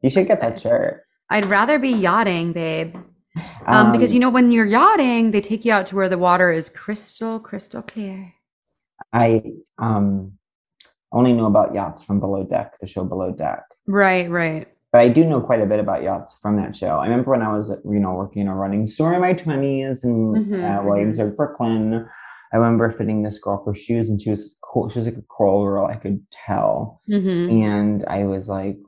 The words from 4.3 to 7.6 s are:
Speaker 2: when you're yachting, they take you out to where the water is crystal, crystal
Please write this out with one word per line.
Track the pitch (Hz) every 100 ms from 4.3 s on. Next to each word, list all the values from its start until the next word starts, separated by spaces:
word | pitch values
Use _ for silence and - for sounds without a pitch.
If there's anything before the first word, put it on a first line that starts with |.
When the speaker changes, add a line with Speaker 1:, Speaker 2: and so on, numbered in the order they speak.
Speaker 2:
when | 247 247
you're | 233 214
yachting, | 220 359 427 262 233 226
they | 214
take | 202 220
you | 233
out | 214 190
to | 190
where | 190
the | 180
water | 180 180 180
is | 165 160
crystal, | - - 214 - - 226 226
crystal | 220 202